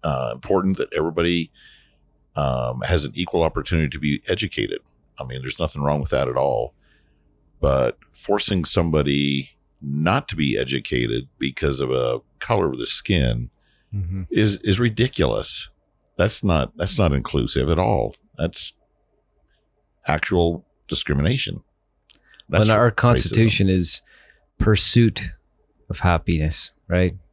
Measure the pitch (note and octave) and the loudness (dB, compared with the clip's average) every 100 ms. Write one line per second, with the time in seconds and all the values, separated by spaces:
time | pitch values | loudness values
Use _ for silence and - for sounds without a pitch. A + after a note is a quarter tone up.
0 | D#2+ C2+ B1 A#1+ - F#2+ F#2+ F#2+ - D#2 | -2 -2 -4 -6 0 2 2 0 -2 -2
1 | D#2+ D#2+ E2+ F2 E2 _ - - _ _ | -2 0 0 0 -2 _ -20 -20 _ _
2 | _ _ _ - C#2 B1+ A#1+ A#1+ G#1+ F2 | _ _ _ -4 -2 0 -4 -4 -2 0
3 | C#2+ C#2+ F2+ E2+ D#2+ - C#2+ E2 D#2 C#2+ | -2 -6 -4 0 0 -2 -2 0 0 -2
4 | D2 C#2+ - F2 G2+ - G1+ G1+ _ _ | -2 -2 -2 -4 -4 -4 -4 -6 _ _
5 | _ - C2 B1+ C2 - E2 D2 C#2+ D2 | _ -16 -12 -10 -8 -4 -4 -2 -2 -2
6 | C#2 C2+ C2 B1 C#2 A#1 A#1+ _ _ _ | 0 -2 0 0 0 0 -4 _ _ _
7 | _ _ _ _ _ _ C#2+ C2+ B1 - | _ _ _ _ _ _ 0 2 0 -2
8 | _ - - G2+ - G2 D2+ - E2+ D#2 | _ -12 -2 0 0 0 0 0 2 2
9 | C#2+ C#2+ C#2+ C#2 C#2 _ _ _ C#2+ C#2+ | 2 0 0 -2 -6 _ _ _ -8 -2
10 | D#2+ A#2 - D#2+ C#2+ G#1+ C2 C2+ - B1 | 0 0 -2 -2 0 0 -2 -4 -2 -2
11 | A#1 A1+ C2+ _ C#2 - D2 C2+ C2 B1+ | -2 -4 -6 _ -6 -2 -2 -2 -2 0
12 | B1 A#1+ _ _ - A2 E2 B1+ A#1 - | -2 -4 _ _ -4 0 0 -2 -4 -4
13 | - F#2 B1 A#1 A#1+ _ _ _ _ G2+ | 0 2 2 0 -6 _ _ _ _ -6
14 | F2 F#2+ F2+ - G#2+ G2+ - G2 A#2+ G#2+ | -6 -6 -4 0 0 0 0 0 0 0
15 | B2 - C2+ G#1+ - - - _ _ _ | -2 0 0 0 -2 -4 -8 _ _ _
16 | _ - F#2+ - G#2 E2 C2 - G2+ - | _ -2 0 2 2 2 0 -4 -4 2
17 | F2+ C#2 - C#2+ B1 - C2+ E2 F#2+ F#2 | 2 2 0 -2 0 0 0 0 2 0
18 | G#1+ - _ - E2 - - - _ _ | -2 -8 _ -6 -4 -2 -6 -8 _ _
19 | _ _ _ _ _ _ _ _ _ _ | _ _ _ _ _ _ _ _ _ _
20 | - D#2+ - F2+ E2+ E2+ _ _ _ - | -4 -2 0 2 2 0 _ _ _ -4
21 | - C2+ D#2 C3+ - - _ _ _ _ | 0 0 2 0 -4 -8 _ _ _ _
22 | _ - _ _ _ - G#2+ G#2+ A#2+ A2 | _ -20 _ _ _ 2 4 6 4 4
23 | A#2+ A#2+ - - A#2 - F#2+ F#2 E2+ - | 4 4 2 4 4 4 2 4 2 -2
24 | _ _ _ _ _ _ - G#2 - - | _ _ _ _ _ _ 2 4 4 4
25 | A2+ - - - _ _ _ _ _ - | 4 2 -8 -12 _ _ _ _ _ -2
26 | F2+ E2 - E2+ D#2 D#2 - _ _ F2+ | 2 2 2 0 0 -2 -6 _ _ 2
27 | F2+ F2+ _ | 2 -2 _